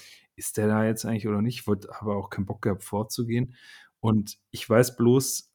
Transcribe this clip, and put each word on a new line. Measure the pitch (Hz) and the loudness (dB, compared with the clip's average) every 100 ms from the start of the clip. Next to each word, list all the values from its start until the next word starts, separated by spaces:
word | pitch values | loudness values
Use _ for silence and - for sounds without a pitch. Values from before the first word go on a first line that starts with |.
| - - _ - | -20 -20 _ -14
ist | - - | -8 0
der | 107 | 2
da | 107 110 | 2 2
jetzt | 110 113 | 0 -2
eigentlich | 110 107 | -4 -2
oder | 104 | 0
nicht?" | 117 120 - | 0 -2 -2
Wollte | 98 - - | -2 -4 -10
aber | 107 98 | -4 -4
auch | - | -4
keinen | - 95 | -6 -6
Bock | 101 | -4
gehabt, | 107 92 | -4 -4
vorzugehen. | - 104 107 - 117 117 120 - - - - _ | -4 -6 -4 -6 -2 -2 -4 -8 -20 -20 -20 _
Und | 113 107 104 - _ | 0 0 0 -10 _
ich | - - | -8 4
weiß | 113 123 - | 4 4 4
bloß, | 120 131 131 - - | 4 4 2 -6 -10